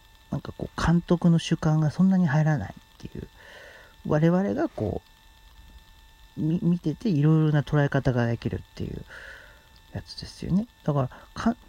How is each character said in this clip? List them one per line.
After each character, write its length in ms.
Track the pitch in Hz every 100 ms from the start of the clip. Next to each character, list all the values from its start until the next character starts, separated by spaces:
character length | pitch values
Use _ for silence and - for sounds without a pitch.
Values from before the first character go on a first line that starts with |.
| _ - -
な 60 | 143
ん 40 |
か 100 | - -
こ 120 | - -
う、 100 | -
監 160 | 170
督 280 | - 170 170
の 100 | 165
主 180 | - 165
観 220 | 156 156
が 120 | 151
そ 120 | -
ん 60 | 190
な 80 | 185
に 100 | 170
入 160 | 151
ら 140 | 156 143
な 120 | 98
い 40 |
っ 100 | - - -
て 80 | -
い 140 | -
う、 60 | - - - - - - - - -
我 180 | 151 165
々 280 | 180 202
が 160 | 233 330
こ 320 | - 104 - _ - - - - - - - - - - - - -
う、 40 |
み-、 180 | 156 170
見 160 | 170 175
て 160 | 156 143
て 140 | 220
い 120 | 147
ろ 180 | 151 160
い 40 | 156
ろ 60 |
な 80 | 151
捉 220 | - 147
え 60 | 143
方 240 | 139 131
が 140 | 120 117
で 100 | 117
き 120 | 110
る 80 | -
っ 160 | - -
て 80 |
い 80 | -
う 140 | - - - - - - - _ - -
や 80 | -
つ 180 | - -
で 80 | -
す 160 | -
よ 80 | -
ね。 160 | 180 240 _
だ 100 | -
か 100 | 143
ら、 60 | 127 - -
か-、 220 | - 226 -